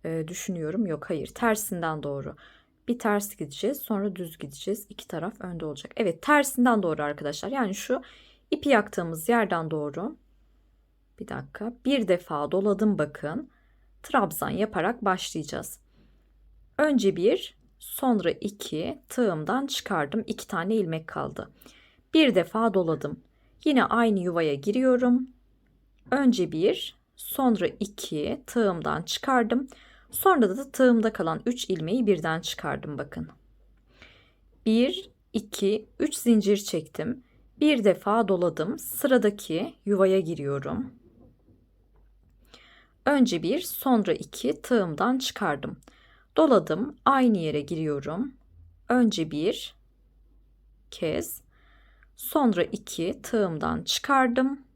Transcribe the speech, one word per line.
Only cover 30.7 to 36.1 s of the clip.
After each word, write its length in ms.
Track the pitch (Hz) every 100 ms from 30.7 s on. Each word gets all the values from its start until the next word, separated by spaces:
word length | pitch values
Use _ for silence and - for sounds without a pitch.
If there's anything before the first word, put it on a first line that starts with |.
tığımda 420 | - 254 233 220
kalan 280 | 214 165 160 -
üç 240 | 247 -
ilmeği 380 | 175 160 240 214
birden 340 | 180 160 160
çıkardım 560 | - - 156 139 147 143
bakın. 320 | 143 - - - _ _ _ _ _ _ - - _ _ _ _ -
Bir, 460 | 220 254 370 381 _ _
iki, 560 | 220 214 - 196 214 - _
üç 160 | 302